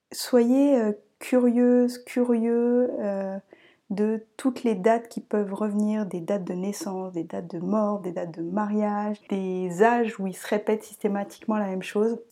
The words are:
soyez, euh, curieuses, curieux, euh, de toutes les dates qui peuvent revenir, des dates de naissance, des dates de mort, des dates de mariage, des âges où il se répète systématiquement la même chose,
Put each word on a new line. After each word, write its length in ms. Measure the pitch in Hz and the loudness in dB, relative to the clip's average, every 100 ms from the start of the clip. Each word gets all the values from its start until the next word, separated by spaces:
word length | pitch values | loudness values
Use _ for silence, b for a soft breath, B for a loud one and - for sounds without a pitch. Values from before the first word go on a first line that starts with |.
| - | -6
soyez, 640 | - - 247 240 269 285 | -10 2 4 6 6 6
euh, 180 | 254 214 208 _ - | 4 2 -2 _ -18
curieuses, 800 | - 254 247 240 247 247 247 247 | 0 2 4 4 6 6 4 -2
curieux, 880 | - 247 247 233 233 233 240 247 247 247 | -6 0 2 2 2 2 2 2 2 -2
euh, 380 | 208 196 190 196 B B B B - | -4 -4 -6 -8 B B B B -6
de 340 | 196 214 220 - - | -2 0 -2 -6 -4
toutes 260 | 262 247 | -4 0
les 120 | 233 | -2
dates 320 | 190 214 233 233 | 2 2 2 -2
qui 120 | - | -12
peuvent 320 | - 208 196 | -4 -2 -2
revenir, 540 | 196 214 208 208 214 | -4 -2 0 0 -2
des 160 | 196 175 | -4 -6
dates 220 | 170 202 | -4 -4
de 100 | 180 | -4
naissance, 580 | 180 196 202 202 185 185 | -6 -6 -6 -8 -8 -6
des 120 | 175 | -8
dates 260 | 170 196 170 | -8 -8 -8
de 80 | 170 | -6
mort, 420 | 175 214 208 202 | -2 0 0 -2
des 100 | 185 | -6
dates 260 | 180 170 160 | -6 -8 -8
de 60 | |
mariage, 760 | 170 202 208 208 208 208 208 208 - | -4 -2 0 0 0 -2 -4 -6 -6
des 520 | 196 190 185 185 175 | -4 -2 -4 -2 4
âges 380 | 226 240 220 - | 4 4 0 -2
où 80 | 190 | -6
il 80 | |
se 120 | 180 - | -6 -4
répète 360 | 208 214 220 | -2 0 -2
systématiquement 720 | - - 202 202 202 - - 214 | -4 -4 -2 -2 -6 -8 -4 -2
la 80 | |
même 160 | 196 185 | -2 -4
chose, 380 | 180 208 220 233 - | -4 0 0 -2 -8